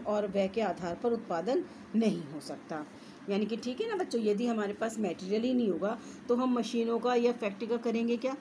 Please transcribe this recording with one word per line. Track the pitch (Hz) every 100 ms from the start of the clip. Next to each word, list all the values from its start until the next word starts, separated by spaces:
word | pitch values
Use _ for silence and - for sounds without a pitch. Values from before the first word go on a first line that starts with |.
| -
और | 208 202
व्यय | 196 190
के | 226
आधार | 202 165 175
पर | 175 240
उत्पादन | 233 - 170 185 349 - - - 220
नहीं | 220 170 143
हो | 151
सकता। | 147 139 - 156 151 - - - -
यानी | 202 214
कि | 226
ठीक | 247 254
है | 466
ना | 392
बच्चों, | 277 240
यदि | 214 202 240
हमारे | 220 202
पास | 208 226 226
material | 196 160 185 214
ही | 247
नहीं | 247 214
होगा | 160 196 240 - - -
तो |
हम | 240 254 240
मशीनों | 226 233 226 233
का | 240
या | 240 240
factory | 233 208 196 220
का | 233
करेंगे | 240 226 233 240
क्या, | 254 285